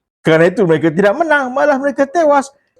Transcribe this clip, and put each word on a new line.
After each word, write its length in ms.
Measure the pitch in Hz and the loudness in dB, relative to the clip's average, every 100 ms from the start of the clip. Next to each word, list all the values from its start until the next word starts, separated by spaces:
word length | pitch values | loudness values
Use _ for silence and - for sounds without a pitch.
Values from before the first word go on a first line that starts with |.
| _ _ - | _ _ 0
Kerana 240 | 160 170 | 2 2
itu 160 | 180 185 | 2 0
mereka 240 | 156 160 | 0 0
tidak 240 | 156 202 | 0 0
menang, 400 | 233 330 294 254 | 0 0 -2 -2
malah 240 | 254 294 269 | -2 -2 0
mereka 240 | 285 - | -2 -2
tewas. 480 | 277 349 311 285 262 - _ _ | -2 0 0 0 -2 -10 _ _